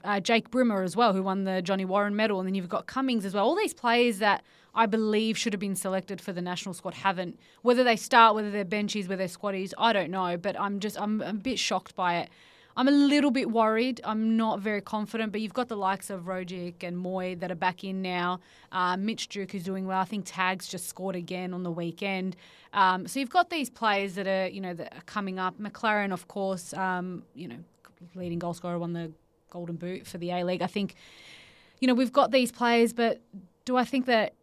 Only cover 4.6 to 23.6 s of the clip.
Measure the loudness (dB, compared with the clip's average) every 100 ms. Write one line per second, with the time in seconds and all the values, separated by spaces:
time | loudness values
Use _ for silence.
4.6 | _ 0 2 2 2 2 2 0 -2 -2
5.6 | -4 -4 -2 -2 -4 -8 -8 -6 -6 -6
6.6 | -8 -8 -10 -2 0 0 -4 -10 _ _
7.6 | 2 4 4 2 6 8 10 8 0 -4
8.6 | -2 -2 -2 -2 -4 -4 -4 -6 -6 -4
9.6 | -6 2 4 4 0 -2 -2 -2 -2 -2
10.6 | -2 -2 -6 -4 -2 -2 -2 -4 -4 -2
11.6 | -2 -2 -4 -4 0 0 -4 -12 -20 -20
12.6 | -8 0 4 6 6 6 4 2 2 4
13.6 | 4 4 0 -2 -4 0 2 2 2 0
14.6 | -2 -4 -4 -6 -4 -4 -4 -4 -4 -4
15.6 | -4 -2 -2 -2 -4 -10 -6 -6 -6 -8
16.6 | -8 -8 -8 -6 -4 -4 -4 -6 -6 -2
17.6 | -2 -2 -6 -4 -2 -2 -2 -2 -8 -20
18.6 | -8 -2 0 0 -2 -4 -8 -8 -8 -8
19.6 | -6 -6 -2 -2 -2 -4 -6 -2 0 -2
20.6 | -6 -10 -10 -8 -6 -6 -6 -8 -6 -6
21.6 | -6 -4 -6 -4 -4 -2 -4 -6 -14 -20
22.6 | -4 2 4 4 -2 -4 0 2 2 0